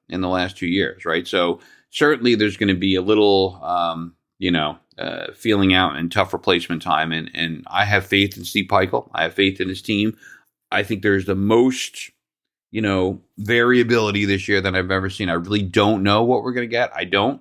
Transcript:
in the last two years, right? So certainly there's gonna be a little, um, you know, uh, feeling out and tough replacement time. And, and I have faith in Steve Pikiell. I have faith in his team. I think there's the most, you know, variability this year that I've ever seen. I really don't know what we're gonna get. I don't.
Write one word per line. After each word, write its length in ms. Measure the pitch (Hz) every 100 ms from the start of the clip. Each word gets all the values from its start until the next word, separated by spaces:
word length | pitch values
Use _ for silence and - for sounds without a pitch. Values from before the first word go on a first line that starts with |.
| _
in 140 | 90
the 60 | 92
last 280 | 92 90 -
two 100 | 90
years, 380 | 90 80 -
right? 220 | 85 82 90
So 340 | 95 87 90 - _ _
certainly 440 | - 147 143 123
there's 220 | 113 104 92
gonna 180 | 104
be 200 | 92 95
a 80 | 92
little, 580 | 92 107 104 98 95 90
um, 520 | 76 87 85 82 85 _ _ _
you 120 | 95
know, 280 | 85 76 76 _ -
uh, 360 | 87 85 82
feeling 400 | - 113 104 95
out 220 | 92 92 71
and 140 | 85
tough 220 | 104 92
replacement 480 | - - 90 - 85
time. 320 | 90 78 80
And, 180 | 82 80
and 300 | - 82 80 -
I 180 | 90
have 220 | 101 104 95
faith 320 | 98 98 -
in 60 |
Steve 240 | 95 110 95
Pikiell. 420 | 101 95 120 -
I 120 | -
have 100 | 82
faith 260 | - 98 95
in 80 | 92
his 140 | 92
team. 340 | - 104 107 110 - - _ _ _
I 80 | 98
think 200 | 101 107
there's 220 | 104 98
the 120 | 95 95
most, 760 | 101 110 127 127 - - - _ _ _ _ _ _
you 100 | 107
know, 400 | 107 95 92 95 _ -
variability 840 | 104 117 120 123 117 120 107 101
this 240 | 101 98 95
year 120 | 101
that 140 | 95
I've 160 | 92 92
ever 180 | 95 95
seen. 200 | 92 98
I 60 |
really 280 | 85 87 104
don't 400 | 95 110 104 110
know 220 | 101 104
what 180 | 117 123
we're 100 | 123
gonna 140 | 123 120
get. 240 | 117 123
I 100 | -
don't. 360 | 90 98 107 143